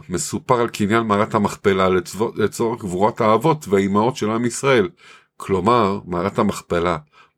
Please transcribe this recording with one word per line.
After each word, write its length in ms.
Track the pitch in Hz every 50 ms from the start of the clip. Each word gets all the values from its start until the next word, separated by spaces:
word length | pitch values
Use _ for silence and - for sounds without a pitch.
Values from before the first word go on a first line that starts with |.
| - -
מסופר 520 | 90 85 - - 104 101 - - 127 117
על 60 | 117
קניין 400 | 113 - - 104 95 113 117 113
מערת 280 | 110 101 101 110 107 -
המכפלה 540 | 107 101 95 - - - 101 98 95 95 92
לצבו-, 420 | 92 90 82 - - 95 117 - -
לצורך 460 | - 107 - - - 117 113 120 110
גבורת 400 | 107 90 90 90 101 113 - -
האבות 460 | 117 107 110 110 - 160 156 156 -
והאימהות 480 | 95 101 98 98 98 98 104 110 123 131
של 140 | - 107 107
עם 160 | 113 117 120
ישראל. 440 | 117 - - 135 139 135 117 95 87 - _ - - - - _ _ _
כלומר, 640 | - - - 98 92 87 113 123 120 104 95 101 104 -
מערת 340 | 87 90 87 90 101 - 123
המכפלה, 580 | 110 98 - - - - 87 85 85 90 85 78 - _ _ - - _ _